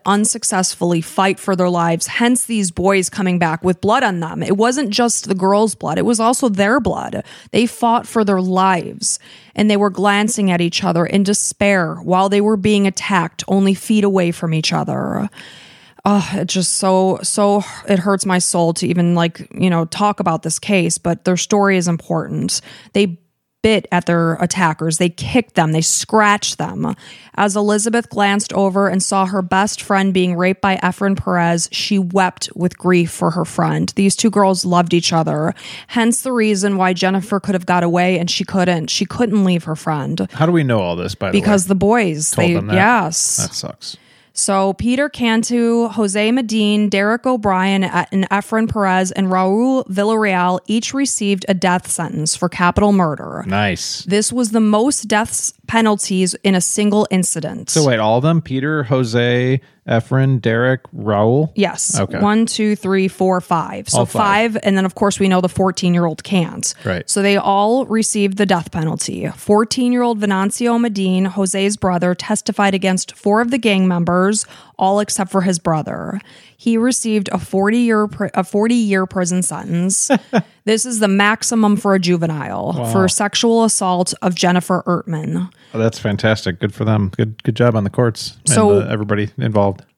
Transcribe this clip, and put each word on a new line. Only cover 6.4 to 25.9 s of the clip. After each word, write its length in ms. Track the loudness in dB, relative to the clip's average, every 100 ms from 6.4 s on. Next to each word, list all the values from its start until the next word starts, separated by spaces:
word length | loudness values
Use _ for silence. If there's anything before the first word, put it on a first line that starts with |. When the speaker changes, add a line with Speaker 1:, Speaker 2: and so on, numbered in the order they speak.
| 0
Speaker 1:
their 320 | 0 2 2
blood. 440 | 0 -4 -6 -8 -10 -18 -4
They 160 | 0 0
fought 400 | 0 0 0 0
for 180 | 0
their 160 | 2 0
lives, 760 | 0 2 2 0 -4 -8 -6 -6 -10 -20 -10
and 160 | 0 2
they 60 | 2
were 140 | 0
glancing 600 | 2 2 4 2 0 0
at 120 | 2
each 200 | 0 0
other 220 | 0 0
in 200 | 2 2
despair 720 | 2 0 -4 -2 2 2 0 -4
while 340 | 0 2 2
they 100 | 2
were 160 | 2 2
being 300 | 2 2 2
attacked 580 | -2 -2 0 -2 -6 -2
only 260 | 2 2
feet 300 | 0 0 2
away 260 | 2 2 0
from 240 | -2 -2
each 180 | -2 -2
other. 560 | -2 -2 -4 -4 -4 -6 -10 -20 -20 -20 -20 -20 -6
Oh, 240 | 0 0 0
it 140 | -4 -2
just 260 | -2 -2
so, 460 | 0 2 2 2 0
so, 400 | -2 0 2 2 -2 -8 -2
it 120 | 0
hurts 260 | 2 0 0
my 140 | 0
soul 340 | 0 0 0
to 140 | 0 -2
even, 260 | 2 2
like, 340 | 2 0 -4 -12
you 160 | -2 0
know, 140 | 2
talk 340 | -2 0 0 0
about 240 | -2 -2
this 160 | -4 -6
case, 400 | 0 0 0 -2
but 260 | -4 -2
their 120 | 0 -2
story 400 | 0 2 4 2
is 100 | 0
important. 720 | -4 -4 -4 -4 -4 -4 -6 -8 -20 -4
They 280 | 0 0 -2 _ _ _ _
bit 240 | 0 2 0
at 140 | 0 2
their 280 | 2 0
attackers. 640 | 0 -2 0 0 0 -4 0
They 100 | -2
kicked 460 | -2 -2 0 0
them. 160 | 0 0
They 100 | 0
scratched 760 | 0